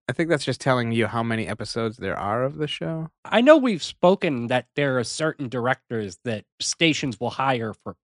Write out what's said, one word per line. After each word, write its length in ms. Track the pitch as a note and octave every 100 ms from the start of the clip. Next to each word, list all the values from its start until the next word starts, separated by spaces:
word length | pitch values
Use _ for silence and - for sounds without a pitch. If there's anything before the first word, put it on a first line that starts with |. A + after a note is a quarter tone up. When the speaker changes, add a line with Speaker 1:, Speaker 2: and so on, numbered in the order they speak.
| -
Speaker 1:
I 40 |
think 180 | C3 E3
that's 160 | D3+ -
just 140 | B2+
telling 320 | C#3+ B2+ A#2
you 140 | A2+ G#2+
how 160 | A#2
many 260 | A#2 A2+ F2
episodes 500 | G#2+ G#2+ A#2 A2+ A2+
there 200 | F#2+ -
are 260 | G2 A2+
of 140 | C3 D3+
the 80 | D3
show. 460 | - E3 D#3+ D#3+ _ -
Speaker 2:
I 160 | G#3
know 160 | B3+ D#4
we've 260 | B3+ F#3+
spoken 640 | - - F3 G3 F3+ B2+ A#2+
that 180 | B2+ - -
there 220 | C#3+ B2+
are 60 |
certain 460 | A#2 - D#3 - C3
directors 680 | B2+ A#2+ C3 - A#2 G2+ - B2
that 200 | G#2+ - -
stations 600 | - - E3 D3 C#3+ G#2+
will 100 | A#2+
hire 440 | - C3+ B2 A2 -
for 200 | - -